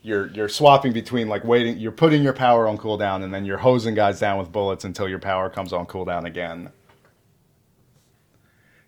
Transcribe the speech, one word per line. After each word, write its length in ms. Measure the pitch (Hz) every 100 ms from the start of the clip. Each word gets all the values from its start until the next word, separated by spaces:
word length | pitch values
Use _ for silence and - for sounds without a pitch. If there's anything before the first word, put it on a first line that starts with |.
| 110
you're, 200 | 104 95
you're 200 | 101 104
swapping 440 | - 147 139 135
between, 340 | 113 - 123 110
like, 160 | 104
waiting, 340 | 113 120 117 101
you're 140 | 110
putting 320 | - 165 151
your 80 | 139
power 320 | 131 127 117 110
on 100 | 104
cooldown, 460 | 110 104 104 95 95
and 80 |
then 100 | 98
you're 140 | 98 98
hosing 360 | 123 127 113
guys 260 | 107 101 92
down 160 | 104 98
with 120 | 87
bullets 320 | 104 98 95 98
until 240 | 92 98
your 100 | 92
power 300 | 95 92 92
comes 240 | 98 92
on 120 | 90 87
cooldown 380 | 95 90 87
again. 480 | 85 87 85 85 90 _ _ _ _ _ _ _ _ _ _ _ _ _ _ _ _ _ _ _ _ _